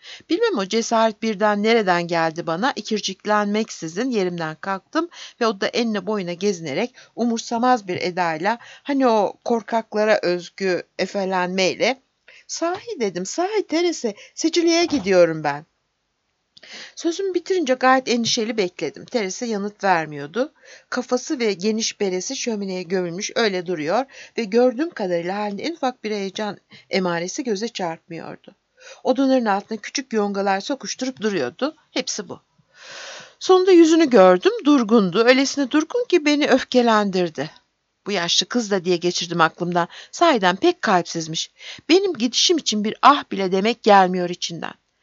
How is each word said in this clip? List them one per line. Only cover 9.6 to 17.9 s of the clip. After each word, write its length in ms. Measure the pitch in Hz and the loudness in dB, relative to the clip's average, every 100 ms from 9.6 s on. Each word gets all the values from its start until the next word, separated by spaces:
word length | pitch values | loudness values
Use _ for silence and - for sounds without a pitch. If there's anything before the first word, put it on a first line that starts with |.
| - 226 226 208 214 214 | -2 -4 -2 0 2 2
özgü 600 | 175 175 175 - 190 170 - - | 2 -2 -6 -6 -2 -2 -4 -6
efelenmeyle, 1040 | 196 202 190 190 180 190 185 127 202 254 _ _ _ - - | -4 -4 -2 -2 -2 0 0 2 0 -2 _ _ _ -20 -14
"Sahi," 520 | - 330 381 480 381 | -6 -4 -4 -8 -6
dedim, 260 | 214 180 190 | -4 -4 -6
"sahi 420 | - 359 427 - | -4 -2 -2 -2
Terese, 480 | 311 349 320 226 202 - - | 0 -2 -2 -6 -8 -14 -4
Sicilya'ya 480 | 320 339 339 330 | -2 2 2 2
gidiyorum 600 | 339 285 190 185 170 160 | 2 0 4 6 6 4
ben." 220 | 151 143 156 _ _ _ _ _ _ _ _ _ - - - - | -4 -6 -10 _ _ _ _ _ _ _ _ _ -20 -20 -18 -6
Sözümü 380 | 330 330 392 | -4 -2 -2
bitirince 400 | 359 330 381 262 | -2 -2 0 0
gayet 340 | 254 254 | 2 4